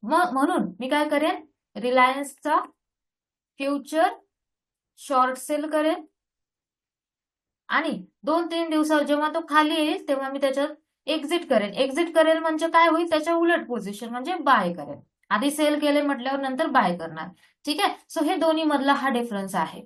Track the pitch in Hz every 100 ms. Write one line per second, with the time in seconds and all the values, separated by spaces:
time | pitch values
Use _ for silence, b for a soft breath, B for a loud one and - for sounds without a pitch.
0 | 208 320 359 262 294 359 180 - 254 294
1 | 302 294 311 370 - _ _ - 240 254
2 | 254 262 285 - 302 320 - _ _ _
3 | _ _ _ _ _ _ 277 285 - 311
4 | 370 440 _ _ _ _ _ _ _ _
5 | - 262 254 262 - 302 302 302 311 349
6 | - _ _ _ _ _ _ _ _ _
7 | _ _ _ _ _ _ _ 247 320 196
8 | - _ 208 320 339 330 330 311 302 302
9 | 285 294 302 311 330 294 302 320 302 381
10 | - 277 269 277 277 269 294 302 _ _
11 | - 311 277 349 339 226 202 - 269 269
12 | 339 330 320 320 320 311 330 330 339 320
13 | 339 320 320 339 339 339 - 240 190 202
14 | 233 247 269 359 277 - 180 175 143 -
15 | _ _ _ 208 277 285 302 294 294 285
16 | 285 262 254 277 269 262 330 262 196 175
17 | 165 160 175 b b b - 302 403 -
18 | _ - 311 349 320 311 311 285 277 277
19 | 262 240 233 202 190 190 160 -